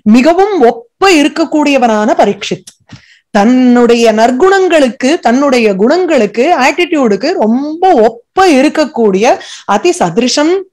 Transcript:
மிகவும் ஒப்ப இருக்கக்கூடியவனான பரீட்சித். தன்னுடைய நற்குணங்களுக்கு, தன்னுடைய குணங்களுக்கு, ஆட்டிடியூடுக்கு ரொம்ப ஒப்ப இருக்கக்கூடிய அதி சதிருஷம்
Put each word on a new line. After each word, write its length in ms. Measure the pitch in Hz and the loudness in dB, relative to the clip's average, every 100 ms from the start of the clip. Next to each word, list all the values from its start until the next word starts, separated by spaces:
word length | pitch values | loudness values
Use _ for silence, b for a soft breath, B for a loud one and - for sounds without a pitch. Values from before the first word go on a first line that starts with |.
மிகவும் 580 | 214 240 277 349 403 370 | 2 4 4 2 0 2
ஒப்ப 520 | 233 - - _ 392 | 0 0 -10 _ 0
இருக்கக்கூடியவனான 1000 | 330 302 302 320 311 294 269 240 214 214 | 2 0 -2 -4 -2 0 0 0 0 0
பரீட்சித். 580 | 349 214 202 - 180 - - _ B B B _ | 0 0 -2 -8 -10 -12 -20 _ B B B _
தன்னுடைய 840 | 208 214 254 254 240 240 240 226 | 0 2 2 2 4 2 2 2
நற்குணங்களுக்கு, 1080 | 214 233 254 381 392 370 320 262 - 254 349 | 2 0 2 2 2 2 0 0 -2 -4 -2
தன்னுடைய 560 | 240 247 285 247 214 | 0 0 0 0 0
குணங்களுக்கு, 800 | 190 226 349 359 294 208 226 285 330 | 0 0 0 0 0 0 -2 -2 0
ஆட்டிடியூடுக்கு 720 | 262 320 349 311 247 190 285 | 0 -2 -2 0 0 -2 -4
ரொம்ப 600 | 370 220 240 294 320 370 | -2 -2 -2 -4 -2 0
ஒப்ப 560 | 294 220 - _ - 381 | 2 0 -2 _ 0 2
இருக்கக்கூடிய 920 | 262 302 320 294 - 220 190 240 381 B B | 2 0 -2 -4 -2 -2 0 0 -2 B B
அதி 260 | - 202 349 | -6 -2 -2
சதிருஷம் 680 | 339 180 175 247 294 311 381 370 | -2 -2 -2 -2 -2 -2 -2 -4